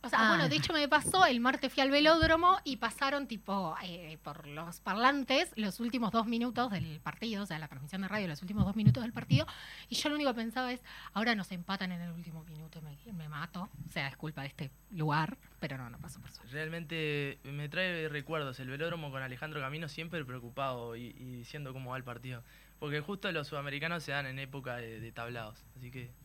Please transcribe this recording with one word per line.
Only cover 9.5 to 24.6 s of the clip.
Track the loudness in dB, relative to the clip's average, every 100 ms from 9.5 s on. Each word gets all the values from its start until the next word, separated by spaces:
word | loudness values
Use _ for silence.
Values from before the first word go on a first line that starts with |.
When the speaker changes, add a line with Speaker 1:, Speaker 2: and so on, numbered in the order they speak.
| -6 -14 -14 -6
Speaker 1:
y | -2
yo | 0
lo | 2
único | 2
que | 0
pensaba | -2 -2 -2
es, | -4 -8 -16 -6
"Ahora | 2 4 4
nos | 0
empatan | -6 -2 -2 -2
en | -4
el | -6
último | -8 -10 -12 -12
minuto | -12 -12 -12
y |
me, | -14 -14 -10
me | -8 -6
mato". | -6 -6 -6 -10 -10 -6
O |
sea, | -4 -4
es | -4
culpa | -8 -6
de | -8
este | -8 -10 -10 -14
lugar, | -2 2 4 2 -4 -16 -8
pero | -8 -6
no, | -10
no | -12
pasó | -14 -14
por | -16
suerte. | -18 -12
Speaker 3:
Realmente | -8 -6 -6 -4 -2 0 0 -2 -6
me | -8 -6 -4
trae | -2 0 0 -2
recuerdos | -4 -2 -2 -2 -6
el | -8
velódromo | -4 -2 -2 -6
con | -6
Alejandro | -6 -6 -8 -6
Camino | -4 -4 -6
siempre | -8 -6 -4 -4
preocupado | -8 -8 -4 -2 -2 -6 -8
y, | -10 -12
y | -12 -12
diciendo | -10 -10 -8
cómo | -8 -6
va | -6
el |
partido. | -6 -10 -8 -10 -12 -20 -20 -8
Porque | -2 -2
justo | -2 -4 -2
los | -2 -2
sudamericanos | -4 -4 -4 -2 -4
se | -2
dan | -2 -2
en | -6
época | -8 -8